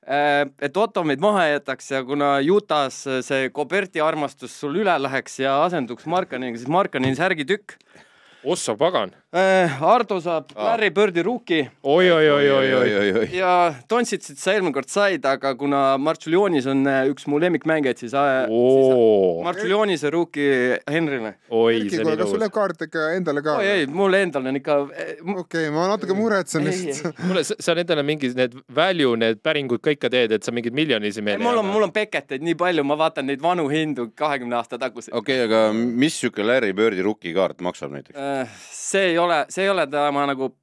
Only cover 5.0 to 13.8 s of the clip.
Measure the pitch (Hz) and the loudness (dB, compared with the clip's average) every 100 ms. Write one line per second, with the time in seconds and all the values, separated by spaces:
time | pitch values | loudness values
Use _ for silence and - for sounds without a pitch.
5 | 135 135 - - 135 139 170 170 120 120 | 0 -4 -6 -4 0 2 0 0 -6 -8
6 | - 175 - 127 127 117 123 170 202 139 | -4 -4 -4 -6 -8 -8 -2 0 0 -2
7 | 131 135 180 170 139 202 - - _ - | -2 0 -2 -2 -2 -4 -6 -20 _ -20
8 | - _ _ _ 131 180 - 107 160 175 | -20 _ _ _ -6 -4 -4 0 0 0
9 | 95 - _ 175 190 190 175 135 156 240 | -2 -8 _ 0 4 4 2 0 4 4
10 | 233 190 165 160 139 107 107 233 208 175 | 2 -4 -2 -4 -6 -4 0 2 0 2
11 | 208 170 170 247 - 165 127 _ 139 156 | 2 2 -2 -4 -2 -2 -2 _ 2 4
12 | 185 165 156 147 143 139 135 131 123 104 | 6 6 6 6 4 4 4 2 2 2
13 | 101 98 110 180 185 180 175 135 | 2 2 0 0 2 4 2 0